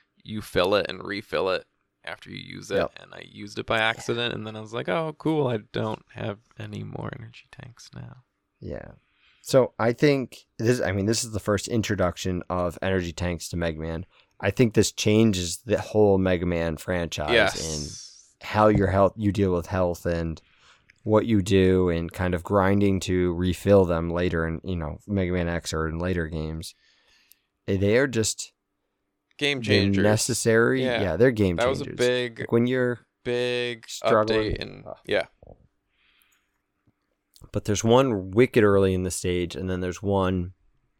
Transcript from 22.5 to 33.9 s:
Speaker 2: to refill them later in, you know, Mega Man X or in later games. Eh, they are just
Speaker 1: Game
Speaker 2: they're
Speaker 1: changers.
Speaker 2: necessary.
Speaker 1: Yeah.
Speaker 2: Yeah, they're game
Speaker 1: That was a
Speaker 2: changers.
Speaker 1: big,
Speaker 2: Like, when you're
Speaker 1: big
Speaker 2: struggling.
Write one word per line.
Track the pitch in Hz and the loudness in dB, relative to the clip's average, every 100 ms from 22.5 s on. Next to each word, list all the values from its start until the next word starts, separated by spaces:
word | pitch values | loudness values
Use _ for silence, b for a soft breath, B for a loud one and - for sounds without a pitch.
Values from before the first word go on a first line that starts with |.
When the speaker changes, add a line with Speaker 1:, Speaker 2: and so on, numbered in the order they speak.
| 101 95 101 101 92 | 2 4 4 2 2
Speaker 2:
to | - 92 90 | 0 0 0
refill | 85 92 85 98 101 87 | 0 -2 0 4 6 6
them | 85 85 | 2 -2
later | 85 90 85 82 | -2 0 0 -2
in, | 82 | -4
you | - 90 | -6 -6
know, | 76 82 - | -6 -8 -4
Mega | 98 90 | -2 0
Man | 90 85 | 0 -2
X | 85 - | -4 -4
or | 80 80 | -4 -4
in | 82 | -2
later | 90 87 80 | -2 -2 -4
games. | 80 78 80 - - b b b b b b b _ - | -6 -6 -8 -12 -16 b b b b b b b _ -4
Eh, | 98 | 0
they | 101 117 | 2 2
are | 143 | 2
just | 117 107 - - _ _ _ _ _ _ _ _ - | 0 -2 -4 -12 _ _ _ _ _ _ _ _ -4
Speaker 1:
Game | 143 135 | -2 0
Speaker 2:
they're | 113 117 | 2 4
Speaker 1:
changers. | 101 98 | 4 4
Speaker 2:
necessary. | 101 110 - 113 117 113 120 131 | 4 2 0 -2 2 4 4 2
Speaker 1:
Yeah. | 127 117 | 0 -2
Speaker 2:
Yeah, | 95 82 | 0 4
they're | 131 | 2
game | 107 95 87 | 4 2 2
Speaker 1:
That | 123 | 0
was | 135 | -2
a | |
Speaker 2:
changers. | 139 - 123 | -6 0 0
Speaker 1:
big, | 123 120 117 | 0 -2 -8
Speaker 2:
Like, | - | 0
when | 120 123 | 2 2
you're | 127 123 117 _ _ | 0 -2 -4 _ _
Speaker 1:
big | 123 120 123 123 120 117 | -4 -2 -2 -2 -4 -8
Speaker 2:
struggling. | - | -14